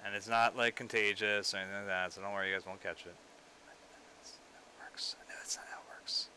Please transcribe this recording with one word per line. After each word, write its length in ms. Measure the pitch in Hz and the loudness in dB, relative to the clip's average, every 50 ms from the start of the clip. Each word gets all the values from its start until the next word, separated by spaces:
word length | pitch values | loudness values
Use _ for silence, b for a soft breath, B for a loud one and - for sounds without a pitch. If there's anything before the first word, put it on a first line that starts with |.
| - | -6
And 120 | 104 101 | -4 -4
it's 120 | 104 101 | -4 -2
not, 300 | 110 117 113 117 117 - | 2 4 6 6 6 6
like, 180 | 123 120 117 113 | 4 4 4 4
contagious 760 | - 127 110 - 113 107 104 101 98 110 107 104 104 98 - - | 2 -6 0 2 4 6 6 4 4 4 4 4 4 2 0 -2
or 40 | |
anything 200 | 98 95 95 98 | -2 -4 -4 -4
like 100 | 101 101 | -6 -2
that, 260 | 101 95 92 92 90 87 | 0 0 0 0 0 -4
so 80 | 98 | -6
don't 120 | 95 101 101 | -6 -4 -2
worry, 160 | 98 95 95 | 0 0 0
you 60 | 95 | 0
guys 100 | 98 92 | -2 -2
won't 160 | 95 95 95 | -4 -10 -8
catch 240 | - 90 85 - - | -6 -6 -6 -6 -10
it. 100 | 87 87 - - - - - - - - - - - - - - - - - - - - | -16 -16 -18 -20 -20 -20 -20 -20 -20 -20 -20 -20 -20 -20 -20 -20 -20 -20 -20 -20 -20 -20
That's 200 | - - - - - | -20 -18 -18 -18 -18
not 160 | - - - | -20 -20 -20
how 40 | - | -20
it 300 | - - - - - - | -20 -20 -18 -16 -16 -16
works. 240 | - - - - - - | -8 -6 -6 -6 -6 -8
I 40 | - - | -10 -14
know 80 | - - | -12 -12
that's 160 | - - - | -6 -6 -6
not 80 | - - - | -6 -6 -10
how 100 | - - | -12 -12
it 80 | - - - - | -12 -14 -16 -14
works. 300 | - - - - - - - | -8 -4 -2 -2 -2 -2 -8